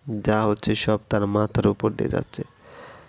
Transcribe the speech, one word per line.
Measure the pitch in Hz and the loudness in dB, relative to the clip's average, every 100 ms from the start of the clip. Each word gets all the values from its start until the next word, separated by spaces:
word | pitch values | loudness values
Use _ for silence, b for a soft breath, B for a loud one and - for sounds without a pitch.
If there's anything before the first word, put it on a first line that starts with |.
| - | -8
যা | 107 101 107 | -4 0 2
হচ্ছে | 110 104 - 110 | 2 0 0 0
সব | - 107 - | 0 0 0
তার | 107 101 | 0 2
মাথার | 104 107 - 104 | 2 0 2 0
উপর | 101 107 | 2 -2
দিয়ে | - - | -2 -2
যাচ্ছে। | - - - - B B B B B | -2 -4 -8 -10 B B B B B